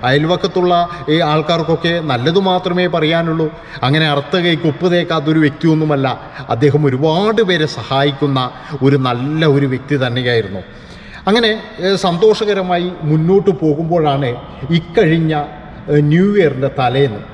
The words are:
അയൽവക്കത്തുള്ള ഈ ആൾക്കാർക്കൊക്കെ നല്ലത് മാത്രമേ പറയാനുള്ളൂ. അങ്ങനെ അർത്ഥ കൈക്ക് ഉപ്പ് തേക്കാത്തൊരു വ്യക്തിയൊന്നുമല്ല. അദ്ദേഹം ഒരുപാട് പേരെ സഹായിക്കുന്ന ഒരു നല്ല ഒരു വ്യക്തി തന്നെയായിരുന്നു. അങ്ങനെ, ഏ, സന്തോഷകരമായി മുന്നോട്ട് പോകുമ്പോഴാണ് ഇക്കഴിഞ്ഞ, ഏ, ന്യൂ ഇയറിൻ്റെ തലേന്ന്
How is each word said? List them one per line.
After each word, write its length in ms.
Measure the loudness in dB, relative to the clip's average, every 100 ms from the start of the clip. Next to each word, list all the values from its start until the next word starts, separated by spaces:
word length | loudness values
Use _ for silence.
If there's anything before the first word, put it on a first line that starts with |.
അയൽവക്കത്തുള്ള 840 | 2 2 2 0 0 0 2 2 0 -4 -2
ഈ 100 | 0
ആൾക്കാർക്കൊക്കെ 800 | 2 0 0 -2 0 -2 0 -2
നല്ലത് 400 | -2 -2 2 2
മാത്രമേ 480 | 2 0 0 0 0
പറയാനുള്ളൂ. 640 | 0 0 0 0 -2 -2 -6 -16 -4
അങ്ങനെ 260 | 0 2 2
അർത്ഥ 280 | 0 -2 -2
കൈക്ക് 300 | 0 0 0
ഉപ്പ് 240 | 0 0
തേക്കാത്തൊരു 480 | 0 0 -2 0 2
വ്യക്തിയൊന്നുമല്ല. 800 | 2 2 0 2 2 0 0 -4 -10 -16 -6
അദ്ദേഹം 360 | 0 2 2 0
ഒരുപാട് 560 | 0 0 2 0 2
പേരെ 240 | 2 0 -2
സഹായിക്കുന്ന 840 | -4 -4 0 0 0 -2 0 -4 -8 -14 0
ഒരു 140 | 2 4
നല്ല 500 | 2 -2 -2 0 2
ഒരു 200 | 2 2
വ്യക്തി 420 | -2 -2 -2 0
തന്നെയായിരുന്നു. 520 | -2 0 0 -2 -8 -12 -18 -20 -20 -20 -8 0
അങ്ങനെ, 340 | 0 2 -2 -8 -6
ഏ, 160 | -2 0
സന്തോഷകരമായി 960 | 0 2 2 2 0 -2 0 -2 -2 -6
മുന്നോട്ട് 460 | -2 0 4 2 2
പോകുമ്പോഴാണ് 840 | 0 0 0 0 0 2 0 -2 -4 -10 -14 -2
ഇക്കഴിഞ്ഞ, 760 | -2 0 2 4 4 2 0 -4 -10 -18 -16 0
ഏ, 100 | 2
ന്യൂ 360 | 4 4 4 4
ഇയറിൻ്റെ 340 | 2 2 -4 0
തലേന്ന് 380 | 0 2 0 0 -12